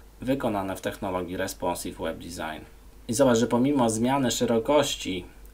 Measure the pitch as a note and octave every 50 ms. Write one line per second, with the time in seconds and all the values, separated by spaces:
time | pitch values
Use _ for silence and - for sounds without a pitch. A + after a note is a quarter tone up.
0 | - - - - A2+ B2 C3+ C#3 - A#2 G#2 G2+ F#2+ F#2+ F#2+ - - G#2 G2+ -
1 | A2 G2 F2+ F2+ F2+ E2+ F2+ F2+ F#2+ G2 - - - F2 F2 - - F2+ - -
2 | F#2 E2 D#2+ F2+ D#2+ E2+ F2 F2 D#2+ D#2 D#2 D2+ - - - - - - - -
3 | - - A2+ G#2 C#3 B2+ A#2+ A2+ A#2+ A2+ B2 A#2+ B2+ C#3 D3 C3+ A#2+ A#2 G#2+ A2+
4 | A#2+ B2+ C3+ C#3+ C3 A#2 - - B2 A#2 A#2 A2+ A2 - D3 D3+ C#3+ C#3 - -
5 | - - F#2+ F#2 - - - - - -